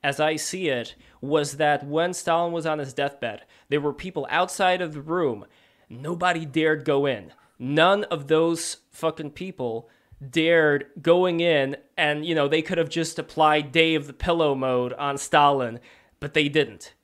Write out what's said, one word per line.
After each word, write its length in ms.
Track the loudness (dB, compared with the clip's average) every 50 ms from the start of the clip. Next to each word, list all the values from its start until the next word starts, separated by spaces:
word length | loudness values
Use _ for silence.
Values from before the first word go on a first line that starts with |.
| -2
as 160 | -4 -2 0
I 180 | 0 0 0
see 320 | -2 -6 -8 -6 -4 -4 -2
it, 260 | -2 -2 -4 -8 -14 _ -20 -20 _ _
was 360 | -6 0 0 0 0 0 -2
that 280 | 0 2 2 2 0 -2
when 300 | -4 -2 -2 -2 -2 -4
Stalin 360 | -6 -2 0 0 0 0 -2
was 140 | -4 -4 -4
on 140 | -4 -4 -4
his 140 | -6 -8 -4
deathbed, 500 | -4 -4 -4 -4 -6 -8 -8 -8 -10 -16 _ _ _ _ _
there 100 | -2 0
were 120 | 0 -2 -4
people 320 | -4 -12 -10 -8 -8 -6 -2
outside 500 | 0 0 0 0 0 0 2 2 2 2
of 140 | -2 -6 -8
the 60 | -10
room. 440 | -8 -4 -2 0 0 -2 -2 -4 -10 -20 _ _ _ _ _ _ _
Nobody 580 | _ -18 -12 -8 -8 -6 -2 0 0 0 -2 -4
dared 380 | -4 -2 0 2 2 2 0 0
go 220 | 0 2 2 2
in. 260 | 0 -2 -4 -6 -16 -20 _ _ _ _ _
None 460 | -6 -2 2 4 4 4 4 2 0
of 220 | -4 -4 -6 0
those 500 | 2 2 4 4 2 0 -2 -6 -10 -10 -12 _ _
fucking 420 | _ -4 -4 -4 -4 -4 -12 -12
people 560 | -10 -10 -12 -12 -8 -8 -6 -6 -6 -8 -10 _ _ _ _ _ -20 -18 -18 -4
dared 560 | -2 0 2 4 4 6 6 4 2 0 -2 -6 _ -4
going 380 | 2 4 4 4 4 2 0 0
in, 360 | 2 2 2 2 2 0 -4 -8 _ _ _
and, 260 | -2 0 0 0 -2 -2
you 120 | -2 0
know, 120 | 0 2
they 140 | 2 2 0
could 160 | 0 -2 -2
have 120 | -2 -2 -2
just 280 | -2 -4 -4 -4 -6
applied 540 | -10 -10 -8 0 2 4 4 4 2 0 0
Day 240 | 2 4 4 4 2
of 100 | 0 -2
the 80 | -6 -10
Pillow 400 | _ -2 0 2 2 2 2 2
mode 400 | 0 0 0 0 0 0 -2 -4
on 240 | -4 -4 -4 -4
Stalin, 640 | -4 -4 2 4 6 6 6 6 4 0 -4 -6 -10 _ -20 -20 _ _ _ _ _
but 160 | -12 -2 0
they 120 | 0 0
didn't. 460 | 2 2 2 0 0 -4 -18 -20 -20 _ _